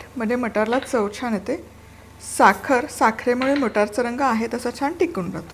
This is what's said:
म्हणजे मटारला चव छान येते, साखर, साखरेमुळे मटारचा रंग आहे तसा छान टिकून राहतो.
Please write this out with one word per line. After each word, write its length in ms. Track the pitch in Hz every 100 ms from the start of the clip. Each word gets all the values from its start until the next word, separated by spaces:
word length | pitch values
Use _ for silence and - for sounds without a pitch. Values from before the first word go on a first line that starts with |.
| - 262
म्हणजे 200 | 220 247
मटारला 420 | 240 208 220 254
चव 300 | - 254 202 202
छान 120 | 247
येते, 320 | 208 196 294 - - - - - - - -
साखर, 480 | 226 196 - 254 294
साखरेमुळे 680 | - 240 220 247 247 262
मटारचा 480 | 285 240 214 214 233
रंग 180 | 240 240
आहे 260 | 269 226 226
तसा 140 | 240 240 247
छान 120 | 277
टिकून 400 | 349 349 202 180
राहतो. 140 | 170 -